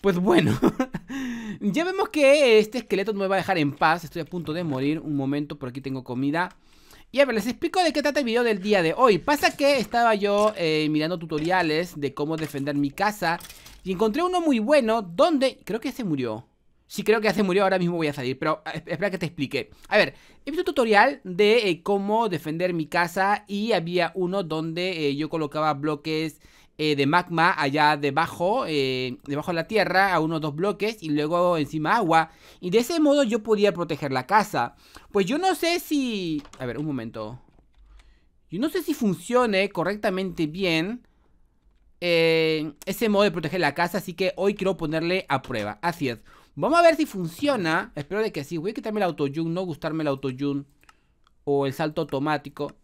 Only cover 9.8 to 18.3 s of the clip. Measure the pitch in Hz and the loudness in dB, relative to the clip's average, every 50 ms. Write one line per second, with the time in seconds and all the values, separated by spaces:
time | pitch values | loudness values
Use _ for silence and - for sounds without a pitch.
9.8 | 202 - - 240 233 233 220 208 196 202 202 208 208 214 214 - 175 156 156 156 | 0 0 0 2 4 4 2 2 2 2 2 4 2 2 2 0 0 0 2 2
10.8 | 156 151 151 151 151 160 180 175 170 160 160 151 151 165 180 185 175 160 151 160 | 2 2 2 0 0 -2 -4 -6 -6 -4 -4 -2 0 2 2 2 2 2 0 0
11.8 | 175 175 - 156 143 131 131 - 147 151 160 160 160 147 - 143 139 143 147 143 | -2 -4 -6 -6 -6 -6 -4 -4 -4 -4 -2 -4 -6 -6 -6 -6 -4 -2 0 0
12.8 | 143 143 139 - 196 214 208 - 185 165 165 170 - - - - - - - - | -2 -2 0 0 -2 -2 -2 -2 -2 -4 -4 -4 -8 -16 -20 -20 -20 -20 -20 -14
13.8 | - 180 190 175 220 220 208 294 349 359 359 359 339 311 277 226 214 233 302 294 | -8 -6 -2 0 0 0 2 0 0 0 0 0 2 2 2 2 2 4 4 4
14.8 | 240 220 220 233 214 175 170 175 285 349 339 269 269 262 - - _ - 185 233 | 4 4 0 -2 -2 -6 0 2 2 4 4 2 0 0 -2 -4 _ -8 -8 -6
15.8 | - 285 247 - 240 190 151 135 127 117 107 110 - _ _ _ _ _ _ _ | -6 -8 -8 -6 -4 -4 -2 -2 -2 -4 -6 -8 -10 _ _ _ _ _ _ _
16.8 | _ _ - - 190 - 214 233 214 220 180 190 214 190 175 196 208 190 190 185 | _ _ -8 -4 2 2 2 4 4 0 2 2 0 2 2 2 2 2 2 2
17.8 | 180 170 175 170 160 147 139 143 127 123 | 0 0 0 0 -2 -2 -2 -4 -4 -4